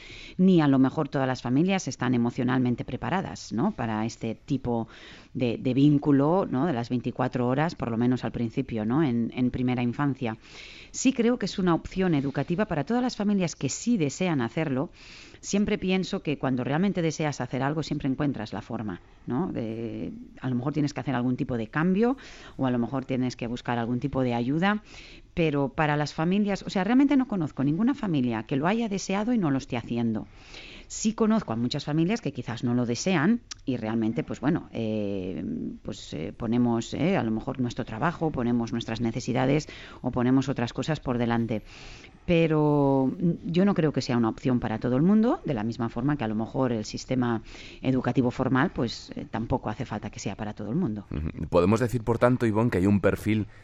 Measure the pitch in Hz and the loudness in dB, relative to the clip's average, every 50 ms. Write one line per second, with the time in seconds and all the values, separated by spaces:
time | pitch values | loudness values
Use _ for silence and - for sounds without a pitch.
0 | - - - - - - - - 185 190 185 170 151 143 135 131 135 131 - 160 | -18 -18 -18 -18 -18 -10 0 4 6 8 8 8 8 6 6 6 6 4 4 0
1 | 156 - - 147 131 131 131 - - 123 123 139 170 185 196 185 - 143 123 - | -2 -2 0 0 0 0 0 -2 -2 0 2 4 4 4 2 0 -2 -4 -4 -2
2 | 127 123 127 120 117 120 - - 123 123 131 131 127 123 120 - - - 120 120 | 0 0 2 2 2 0 0 0 0 2 2 2 2 0 0 -2 -4 -6 -6 -6
3 | 113 117 - 190 - - - - - - 110 107 117 117 107 - 120 110 110 107 | -4 -2 -2 -2 -2 -4 -8 -12 -10 -6 -2 0 0 0 -2 -2 -4 -2 -2 -2
4 | 110 117 - - - 113 110 - - - 139 127 - 123 120 117 113 - - - | -2 -4 -4 -6 -6 -6 -6 -8 -4 -4 -2 -2 0 -2 -2 -2 -2 -6 -10 -16
5 | - - - - - - - - 131 120 113 - - 131 123 131 139 147 147 143 | -20 -20 -20 -20 -20 -12 -4 -2 0 0 0 0 0 0 4 6 6 8 6 6
6 | - 151 143 135 139 151 170 196 196 - - 127 135 127 123 117 117 - 127 123 | 4 4 4 6 6 4 4 2 2 0 0 0 0 0 0 -2 -2 -2 -2 -2
7 | - 123 113 - 123 127 - 131 123 123 127 139 151 175 - - 123 117 117 110 | -2 -4 -2 -2 -2 0 0 0 0 2 2 2 0 0 -2 -4 -4 -2 0 2
8 | 123 123 127 123 - 117 - 117 120 110 - 139 131 - 123 110 107 110 123 151 | 2 2 2 0 -2 -4 -4 -2 -4 -2 -2 -4 -4 -4 -4 -4 -2 0 2 2
9 | 165 139 117 117 113 110 - 127 127 123 127 123 123 127 123 123 123 120 113 - | 2 2 2 0 0 -2 0 0 0 0 0 0 0 0 0 0 0 0 0 0
10 | 147 143 135 - 127 113 113 - - - - - - - - - - - - - | 0 -2 -2 -2 -4 -4 -4 -6 -10 -18 -20 -18 -18 -18 -18 -20 -20 -12 -8 0
11 | - 262 269 - 220 233 247 - 208 180 - - 190 180 165 156 - - - 185 | 0 2 2 4 2 2 2 0 -2 -4 -2 0 2 2 2 2 0 -4 -4 0
12 | 185 180 160 143 135 143 131 143 139 - 180 170 214 - 175 151 139 - 226 247 | 2 2 2 2 0 0 -2 -2 -2 -2 -2 -2 -2 -2 -2 -2 -2 0 0 0
13 | 247 247 - - 208 208 208 196 180 156 - - - 131 - - - 233 240 208 | 0 -2 -2 -2 0 0 2 2 0 -2 -2 -4 -4 -4 -4 -4 -2 0 0 2
14 | 156 139 - - 185 185 160 139 117 117 - 165 160 147 131 127 151 180 - - | 0 0 0 0 0 0 2 0 0 0 -2 -2 -2 0 0 -2 -2 -4 -6 -14
15 | - - - - - - - - - - - 202 214 202 208 - - 185 190 190 | -20 -20 -20 -20 -20 -20 -20 -14 -6 -2 0 0 2 2 0 -2 0 0 0 0
16 | 180 - - 190 - 165 143 - - 135 131 123 123 131 139 156 190 208 175 185 | 0 -2 -4 -4 -2 -2 -2 -2 0 0 0 0 0 0 2 2 2 2 2 2
17 | 165 160 147 - 160 151 139 - 127 - - 123 131 139 156 165 143 - - 147 | 0 0 0 0 -2 -2 -2 -4 -4 -4 -2 -2 0 0 0 -2 -2 -4 -4 -2
18 | - 139 131 - 151 147 123 - 107 - - 98 - - 117 107 110 104 87 85 | 0 -2 0 0 0 0 0 -2 -6 -8 -8 -8 -8 -8 -8 -6 -6 -6 -8 -8
19 | - - - - - - 120 131 190 - 160 117 120 110 113 113 117 113 110 110 | -12 -18 -20 -14 -8 -4 -2 -2 -2 -2 -4 -4 -6 -6 -6 -6 -8 -8 -6 -8
20 | - 87 - - 254 - - - - 131 127 120 123 151 147 151 147 143 - - | -8 -8 -10 -12 -14 -18 -16 -8 -4 -2 -2 -2 -2 -2 0 0 -2 -2 -2 -4
21 | 131 - 127 123 123 127 127 123 139 120 127 117 110 107 - 151 160 185 185 196 | -4 -2 -2 0 0 0 0 -2 -2 -2 -2 -4 -4 -2 -2 0 2 2 2 4
22 | 226 240 269 262 - - - - - - - - 135 127 123 120 117 110 135 135 | 2 2 0 -2 -6 -14 -18 -18 -18 -16 -6 -2 0 0 2 0 0 -2 -2 -4
23 | 127 - 131 123 127 127 117 - 127 113 120 120 - - 120 120 117 113 123 123 | -4 -2 -2 0 0 -2 -2 -4 -6 -6 -6 -6 -4 -4 -2 -2 0 -2 -2 -2
24 | 143 139 135 135 131 123 120 117 120 123 143 165 180 196 214 214 - - - - | -2 -2 0 0 0 2 0 0 0 0 0 2 2 2 2 0 -4 -10 -16 -20
25 | - - - - - - - - 165 156 143 143 139 135 - - 156 151 147 147 | -20 -20 -20 -20 -20 -8 -2 0 2 2 2 2 0 0 0 0 2 2 2 2
26 | 151 143 - - 160 175 185 208 214 202 196 180 - - - 202 185 202 247 262 | 0 -2 -2 0 0 2 2 2 2 0 0 -2 -4 -4 -2 0 2 4 6 6
27 | 285 269 285 269 262 - 214 190 156 131 - - 131 143 151 175 226 247 285 - | 6 6 4 2 2 2 0 -2 -2 -2 -2 0 0 0 2 2 2 2 0 0
28 | - 196 165 139 123 123 113 110 120 - 147 135 147 175 214 226 233 214 202 190 | -2 0 0 2 2 0 0 -2 -2 -2 -2 0 2 2 2 0 0 -2 -2 -4
29 | - - 190 202 214 233 254 226 180 147 135 131 127 - - 117 110 - 120 117 | -2 -2 -2 -2 0 0 2 2 2 2 2 0 -2 -2 -6 -6 -4 -4 -2 0
30 | 117 117 110 110 - - - - - - - - - - - - - - - - | 0 0 0 -2 -4 -8 -14 -20 -20 -20 -18 -18 -18 -18 -18 -18 -16 -14 -8 -2
31 | - 220 - - 226 214 220 220 - - 110 117 120 123 - 143 - - 147 160 | -2 -2 0 2 2 4 4 2 0 -2 -2 -2 -2 -2 -2 -4 -4 -2 0 2
32 | 165 175 226 240 - 143 139 - - - 113 110 - 120 120 123 123 110 120 - | 2 2 0 -2 -4 -6 -6 -6 -6 -6 -6 -4 -2 0 2 2 2 0 -2 -2
33 | - 185 190 156 135 190 233 233 - - - - - - 127 117 110 107 113 117 | 0 2 2 4 4 4 2 2 -2 -8 -16 -8 -4 -4 -4 -2 -2 -2 0 0
34 | 110 107 120 156 147 - 110 - - 143 139 143 - - - 113 113 110 110 107 | 0 0 0 -2 -4 -4 -6 -2 0 0 0 0 -2 -6 -6 -4 -2 -2 0 -2
35 | 104 101 101 98 92 92 92 - - - - - - - - - - - - - | -2 -2 -2 -4 -4 -6 -6 -6 -6 -6 -6 -6 -6 -8 -10 -10 -10 -12 -12 -12
36 | - - - - 80 104 - - 120 107 113 120 123 120 117 113 113 - - - | -12 -12 -10 -8 -8 -8 -8 -6 -2 0 2 2 4 4 2 0 -2 -4 -2 0
37 | 127 180 196 151 117 113 110 113 - - 131 135 123 120 117 - 123 - 113 110 | 2 2 2 2 2 0 -2 -2 -4 -6 -4 -4 -4 -4 -4 -4 -6 -6 -4 -2
38 | 117 170 160 - 165 156 143 135 120 120 120 120 117 113 113 117 113 - 113 107 | -2 -2 -2 -2 -2 -2 0 0 0 0 2 0 0 -2 -4 -4 -4 -4 -4 -2
39 | 120 117 113 127 117 - 117 127 131 131 143 156 147 - - - - - - - | -2 -2 -2 -2 -4 -2 0 0 2 2 2 0 0 -4 -10 -16 -16 -18 -16 -8
40 | - 123 120 127 120 123 131 135 131 139 131 - 120 117 - - 127 - 156 143 | -8 -4 -2 0 2 4 4 4 2 0 -2 -2 -2 -2 -4 -4 -4 -2 -4 -2
41 | - 143 120 120 120 117 117 117 113 113 113 104 - - - - - - - - | -2 -2 -2 0 0 2 2 0 0 0 -2 -4 -6 -8 -16 -20 -18 -18 -18 -18
42 | - - - - - - 175 165 165 160 156 151 151 151 147 147 143 139 135 135 | -20 -20 -20 -8 -2 2 4 4 4 4 4 4 4 4 4 4 4 4 4 4
43 | 131 131 - - 175 170 - - - - 165 175 196 202 185 175 160 151 - 139 | 4 2 0 0 0 0 0 0 -4 0 2 4 4 4 4 4 2 2 2 0
44 | - - 127 120 113 110 - - - 147 127 120 120 113 110 110 - 127 123 131 | 0 0 2 2 2 0 0 -2 0 0 2 2 0 -2 -2 -2 0 0 2 4
45 | 156 185 208 220 214 240 320 392 - - 139 110 104 117 113 - 117 117 - 120 | 4 6 6 6 4 4 2 0 -2 -2 -2 -2 -2 -2 -2 -2 -4 -4 -2 -2
46 | 120 143 147 143 131 110 107 107 113 110 - 139 131 123 120 110 107 - - 117 | 0 0 0 0 0 -2 -2 -2 -4 -2 -2 0 0 0 0 -2 -4 -6 -8 -10
47 | - - 131 127 123 120 120 139 - - - - - - - - - 131 131 127 | -6 -2 0 0 2 0 0 -2 -4 -8 -14 -16 -16 -16 -14 -4 0 0 2 2
48 | 113 123 120 139 120 123 120 - 131 117 127 131 139 196 - - 131 113 - - | 2 2 2 2 2 2 0 0 0 2 2 2 2 2 0 -2 -2 -2 -4 -6
49 | - - - - 101 95 - 107 113 113 135 120 - 113 107 - 120 - 113 107 | -12 -14 -12 -12 -10 -8 -6 -6 -2 -2 -2 -2 -2 -4 -6 -6 -6 -6 -6 -8
50 | - 107 - - - 113 98 - 107 104 107 - 107 101 120 175 190 120 107 104 | -8 -8 -10 -8 -8 -8 -6 -6 -8 -8 -8 -8 -6 -4 -2 -2 -2 -2 -2 -6
51 | 98 - - - 76 78 - - - - - 175 170 95 110 107 123 113 123 120 | -8 -8 -8 -6 -6 -6 -6 -6 -6 0 2 4 6 6 4 4 2 0 0 -2
52 | 107 123 113 113 123 123 127 120 120 117 104 107 117 123 110 92 90 101 104 101 | -2 -2 2 4 4 4 4 4 2 2 2 2 2 2 2 4 4 4 4 4
53 | - 98 95 - - 104 107 110 104 - - - | 4 2 0 0 0 0 0 0 -2 -4 -8 -16